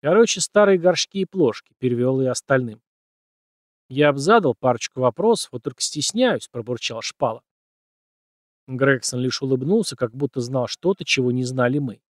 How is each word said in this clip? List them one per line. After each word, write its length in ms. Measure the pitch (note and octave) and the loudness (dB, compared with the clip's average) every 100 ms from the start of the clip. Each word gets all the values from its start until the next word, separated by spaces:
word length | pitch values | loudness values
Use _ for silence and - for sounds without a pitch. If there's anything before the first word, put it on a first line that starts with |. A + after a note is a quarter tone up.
«Короче, 380 | C#3+ F#3+ A#3 - | 4 4 4 2
старые 380 | - G#3 G3+ F#3+ | 0 4 6 6
горшки 420 | E3+ E3 - G3 | 4 2 -2 -4
и 40 | |
плошки», — 500 | F#3 G3 C#3 - _ _ | -4 0 0 0 _ _
перевел 420 | B2+ A#2+ B2 C3 | -2 0 0 0
я 100 | C3 | -2
остальным. 480 | B2 - C3+ B2 G#2+ _ _ _ _ _ _ _ _ _ _ _ | -4 0 -2 -2 -12 _ _ _ _ _ _ _ _ _ _ _
«Я 240 | B2+ D3 | 2 2
б 60 | C#3 | 2
задал 360 | C#3+ A3+ D#3+ | 4 4 4
парочку 460 | A#2 C3 A#2+ - - | 0 0 0 -4 -2
вопросов, 500 | B2+ A2+ G#3 A3+ - | -2 0 0 0 -2
вот 100 | B2 | -10
только 180 | C#3+ B2+ | -10 -8
стесняюсь», — 680 | - D#3 C#3 G#3+ B3+ D3 - | -8 -4 -4 0 0 0 -6
пробурчал 500 | A#2+ A2 B2 - A2+ | -12 -8 -6 -6 -8
Шпала. 400 | - - C3 A2+ _ _ _ _ _ _ _ _ _ _ _ _ - | -10 -4 -4 -4 _ _ _ _ _ _ _ _ _ _ _ _ -12
Грегсон 520 | C3 C3+ C3+ - B2 | 0 2 2 -2 -4
лишь 200 | B2+ - | -4 -4
улыбнулся, 540 | C3+ C3 C3+ G#3+ G3+ A#2+ | -2 -2 0 0 0 -4
как 180 | A#2+ | -6
будто 260 | B2 C#3+ - | -4 -6 -4
знал 260 | A#2+ C3 A#2+ | -4 -4 -4
что-то, 380 | - F3 G3 | -4 -4 -4
чего 280 | - - B2 | -4 -2 0
не 100 | B2 | -2
знали 360 | B2 C3 B2 C#3 | -4 0 0 0
мы. 240 | C3+ G2 _ | -4 -8 _